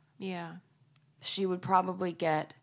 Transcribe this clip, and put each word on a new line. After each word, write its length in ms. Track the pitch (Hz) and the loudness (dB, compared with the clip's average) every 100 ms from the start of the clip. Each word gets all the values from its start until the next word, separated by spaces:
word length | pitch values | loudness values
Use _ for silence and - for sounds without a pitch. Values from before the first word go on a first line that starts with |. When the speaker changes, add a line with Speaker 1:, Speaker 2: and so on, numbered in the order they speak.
| _ - | _ -12
Speaker 1:
Yeah. 360 | 190 180 165 170 _ _ _ _ _ _ | -10 -8 -10 -14 _ _ _ _ _ _
Speaker 2:
She 240 | - 185 190 | -6 -2 0
would 160 | 180 | 0
probably 500 | - 190 185 185 180 | 4 4 4 0 -4
get 420 | 165 165 156 - - | 0 2 2 0 -10